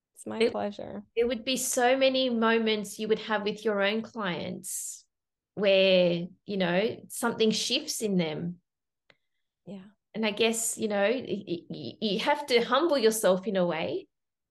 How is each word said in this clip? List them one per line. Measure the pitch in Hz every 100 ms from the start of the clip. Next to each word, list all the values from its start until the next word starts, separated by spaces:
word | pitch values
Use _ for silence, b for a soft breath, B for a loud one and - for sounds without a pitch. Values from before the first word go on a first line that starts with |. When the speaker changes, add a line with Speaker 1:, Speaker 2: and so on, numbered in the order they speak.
| _ -
Speaker 1:
It's | -
my | 220
Speaker 2:
It, | 233
Speaker 1:
pleasure. | 220 208 208 - 202 208 -
Speaker 2:
there | 233
would | 247
be | 262 254
so | 254 - 247 269
many | 269 262 262
moments | 233 226 226 220 214 202 -
you | 214
would | 214
have | - 214
with | 202 208 226
your | 202
own | 196 220
clients | 220 233 196 160 - 190 - - - - _ _ _ _ _ -
where, | 202 196 190 185 175 170 175 - -
you | 202
know, | 180 175 226 175 -
something | - 233 - 220
shifts | - - 254 302 -
in | 214 185
them. | 165 151 170 175 _ _ _ _ _ _ _ _ _ _ -
Speaker 1:
Yeah. | 202 190 _ _
Speaker 2:
And | 202 220
I |
guess, | 208 226 226 - -
you | 220
know, | 202 202
y-, | 254 - - -
y-, | 170 -
y-, | 156 120 -
you | 214 220
have | 277 294 294
to | 240
humble | 226 262 339 285
yourself | 220 220 185 185 190
in | 190
a | 175
way, | 160 170 370 - _ _ _ _